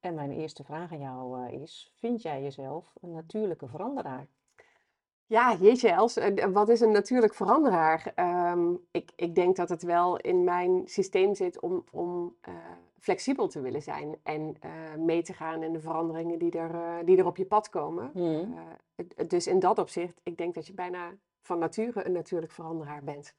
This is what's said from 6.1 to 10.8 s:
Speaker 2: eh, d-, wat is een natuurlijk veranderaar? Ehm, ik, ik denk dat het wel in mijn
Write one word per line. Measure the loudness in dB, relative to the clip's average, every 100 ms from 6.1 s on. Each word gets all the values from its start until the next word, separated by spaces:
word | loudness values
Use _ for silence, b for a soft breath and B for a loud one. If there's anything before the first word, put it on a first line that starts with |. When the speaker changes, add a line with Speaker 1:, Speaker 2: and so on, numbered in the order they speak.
| 2
Speaker 2:
eh, | 0
d-, | 2 2
wat | 4 6
is | 6
een | 6
natuurlijk | 4 2 4 2
veranderaar? | 2 2 4 6 4 4 2 -2
Ehm, | -2 0 0 0 2 0 0 _
ik, | -8 -8 _
ik | 0
denk | 2 4 2
dat | 0
het | -2
wel | 0 2 2 0
in | 0 2
mijn | 4 2 2 2